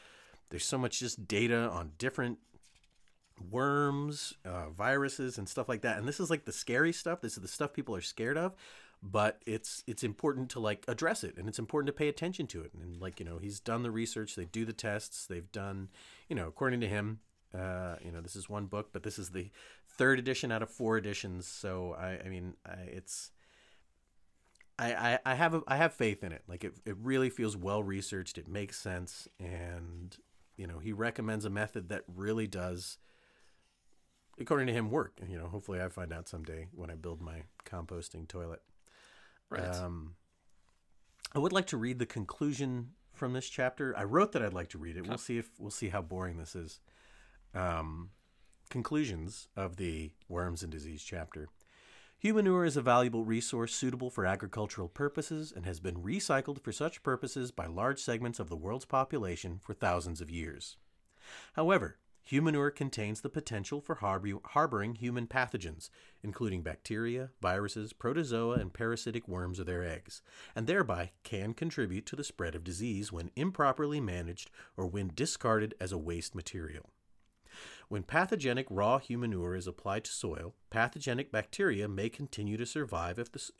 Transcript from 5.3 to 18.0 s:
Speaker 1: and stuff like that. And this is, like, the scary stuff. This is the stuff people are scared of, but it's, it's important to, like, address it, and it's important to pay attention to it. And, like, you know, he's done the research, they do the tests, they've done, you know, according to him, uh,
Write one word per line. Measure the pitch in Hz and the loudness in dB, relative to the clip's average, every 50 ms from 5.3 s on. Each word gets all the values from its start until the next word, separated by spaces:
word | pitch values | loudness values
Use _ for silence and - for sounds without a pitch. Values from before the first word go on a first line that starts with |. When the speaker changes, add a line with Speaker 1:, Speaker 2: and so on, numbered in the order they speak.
| 123 - | -2 -4
Speaker 1:
and | 101 92 | -6 -4
stuff | - - 120 - | -2 -2 0 0
like | 123 107 | 0 0
that. | - 120 110 107 | 2 2 2 2
And | 107 131 | 0 -2
this | 143 - | 0 0
is, | 185 151 | 2 2
like, | 165 151 - | 2 2 0
the | - | -2
scary | - - - - 120 127 151 165 165 | -6 -4 -2 2 4 4 6 4 4
stuff. | - - 170 170 175 | 0 0 -2 -2 -2
This | - 113 - | -2 -4 -6
is | - | -6
the | 92 92 | -8 -6
stuff | - - 151 - - | -2 -2 -2 -2 -2
people | - - - 107 | -2 -4 -2 -2
are | 90 | -2
scared | 87 - - - 113 120 139 156 | -4 -4 -4 -2 0 2 2 2
of, | 170 190 185 - - - - - - - - _ - | 2 0 -2 -6 -16 -20 -20 -20 -20 -20 -20 _ -6
but | 95 92 107 104 107 - - - | 0 4 6 6 6 4 2 -2
it's, | - 107 107 - - - - - | -2 -2 -2 -2 -4 -8 -8 -6
it's | - 107 - - | -8 -4 -2 -2
important | 117 101 - - 151 139 127 131 127 | -2 0 2 2 2 2 2 0 -4
to, | - 127 | -2 0
like, | 110 107 104 101 - - | 2 2 0 0 -2 -2
address | 120 - 170 165 220 - - | 0 2 2 2 2 2 -2
it, | 95 - - | -6 -6 -4
and | 87 110 | -4 -4
it's | 107 - | -2 -4
important | 117 - - 151 143 143 | -2 0 2 2 2 2
to | 143 | 2
pay | - 151 147 | 2 2 2
attention | 143 - 160 175 185 - 151 - | 2 0 -2 -2 -2 -2 -4 -4
to | - 87 | -4 -8
it. | 80 - - | -10 -10 -10
And, | - 82 87 87 85 | -12 -10 -10 -8 -6
like, | 92 92 87 - | -6 -6 -6 -6
you | 87 | -8
know, | 85 85 85 | -6 -6 -6
he's | 92 101 101 104 | -6 -6 -6 -6
done | - - 113 117 123 | -4 -2 0 0 0
the | 120 | 0
research, | 110 113 117 113 - 113 110 104 - | 0 0 0 0 -2 -2 -4 -4 -4
they | - 90 | -6 -6
do | 85 - 113 113 | -4 -2 -2 -2
the | 110 110 | -2 -2
tests, | - - 110 104 107 - - - - - | -2 -2 0 0 -2 -2 -6 -10 -10 -8
they've | - 95 87 85 92 | -6 -8 -8 -8 -8
done, | - 107 98 98 98 98 95 98 - - - - - - - - | -6 -6 -4 -4 -4 -6 -6 -8 -12 -16 -20 -20 -20 -16 -8 -4
you | 160 120 | -2 -2
know, | 85 80 | -2 -2
according | - - 139 131 123 123 | -2 0 2 2 4 4
to | 117 101 | 2 2
him, | 104 104 104 107 110 107 - _ _ _ _ _ - | 2 2 0 0 -2 -6 -10 _ _ _ _ _ -6
uh, | 92 92 92 90 90 92 90 85 - | -4 -4 -2 -2 -2 -2 -4 -6 -6